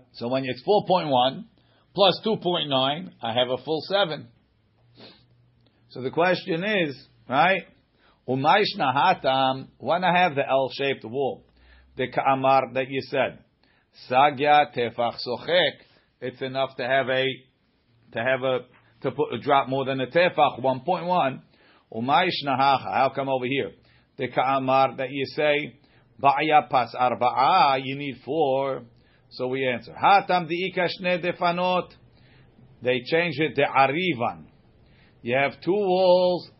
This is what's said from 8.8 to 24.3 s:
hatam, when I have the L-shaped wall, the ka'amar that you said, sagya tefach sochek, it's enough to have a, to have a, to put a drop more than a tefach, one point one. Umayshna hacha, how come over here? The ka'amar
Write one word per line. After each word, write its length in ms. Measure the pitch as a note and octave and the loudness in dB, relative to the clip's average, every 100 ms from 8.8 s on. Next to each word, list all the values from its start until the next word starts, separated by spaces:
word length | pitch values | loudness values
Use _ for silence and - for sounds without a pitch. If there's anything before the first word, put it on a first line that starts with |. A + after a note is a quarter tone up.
| C#3 C3+ | 0 2
hatam, 720 | F3+ F3 C#3 C3+ C3 C3 B2+ - | 2 2 0 2 0 -2 -8 -10
when 260 | A#2 F3 | -4 0
I 120 | F#3 F3+ | 2 2
have 120 | F3+ C#3 | 2 0
the 120 | C3 | 0
L-shaped 580 | C3+ C3 - C#3 C3 A2+ | 0 0 -2 -4 -4 -6
wall, 400 | C3 C3 - _ _ _ - _ - | -4 -4 -6 _ _ _ -20 _ -6
the 100 | B2+ | -4
ka'amar 640 | C#3+ C3+ C3+ C3+ C3+ B2 | 0 2 2 4 2 2
that 160 | B2+ C3+ | -4 -4
you 120 | C3+ | -6
said, 380 | B2 C3+ G#2 - _ _ _ _ _ _ - | -4 -2 -2 -4 _ _ _ _ _ _ -2
sagya 680 | B2+ D3 C3 D3 D3 C#3+ B2+ | 2 2 2 4 4 4 -2
tefach 400 | A#2 - A#2 - B2 | -4 -2 -4 -4 -8
sochek, 460 | A2+ C#3 F3+ C#3+ - _ _ _ - | -8 -2 0 0 -4 _ _ _ -12
it's 200 | B2 B2 | -12 -8
enough 340 | C3 C3 C3 - | -8 -4 -6 -4
to 60 | B2 | 0
have 220 | C3+ B2+ | 0 2
a, 160 | C3 C3 - _ _ _ _ _ _ _ | 0 0 -4 _ _ _ _ _ _ _
to 60 | A2+ | -4
have 220 | B2 C3 | 0 0
a, 160 | C3 B2+ - _ _ _ | 0 -2 -6 _ _ _
to 80 | C3+ | -6
put 220 | C#3 D3 | -4 -4
a 60 | A#2+ | -2
drop 300 | C3 C#3 C3 | 2 2 2
more 160 | C3+ C3 | -4 -4
than 140 | C3+ | -4
a 60 | B2+ | -2
tefach, 540 | E3 F3 F3 C#3 - | 0 2 2 0 0
one 200 | C3 C3 | -4 -4
point 240 | F3 F3 F3 | -4 -4 -2
one. 360 | F3+ C#3 D3+ _ _ _ _ - | 0 0 -4 _ _ _ _ -14
Umayshna 600 | A2+ B2+ D#3 F#3 - C#3 B2+ | -8 0 0 0 -4 -4 0
hacha, 340 | C#3 B2+ G#2 | 2 2 0
how 200 | G#2 C3+ C3+ | 0 0 0
come 140 | C3+ | -4
over 160 | C3 B2 | -2 -2
here? 260 | C#3 G2+ - _ _ _ - | -4 -4 -10 _ _ _ -10
The 100 | |
ka'amar 680 | B2+ | -6